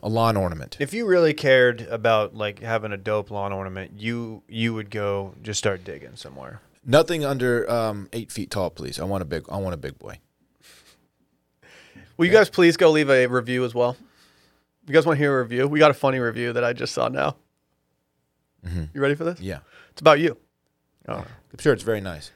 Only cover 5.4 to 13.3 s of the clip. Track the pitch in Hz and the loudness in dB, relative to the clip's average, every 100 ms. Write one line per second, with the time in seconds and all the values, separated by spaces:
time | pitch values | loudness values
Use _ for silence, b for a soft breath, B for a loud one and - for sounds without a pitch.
5.4 | 107 101 107 95 92 71 67 - - 67 | -10 -4 -2 -4 -8 -16 -16 -20 -20 -18
6.4 | 64 117 _ _ 123 139 160 165 143 135 | -18 -18 _ _ 2 2 4 0 -2 -2
7.4 | 123 120 - 117 110 104 92 117 107 - | 0 0 0 -2 -2 -6 -10 -10 -10 -10
8.4 | - 101 87 - 65 64 90 98 78 78 | -8 -4 -4 -6 -10 -8 -6 -6 -6 -8
9.4 | - 98 95 82 71 69 - - _ _ | -8 -8 -6 -8 -10 -14 -16 -18 _ _
10.4 | _ _ b b b b _ _ _ _ | _ _ b b b b _ _ _ _
11.4 | _ _ b b b b b - 175 214 | _ _ b b b b b 0 6 6
12.4 | 190 - 170 165 170 151 143 131 123 | 6 6 4 6 6 6 6 4 4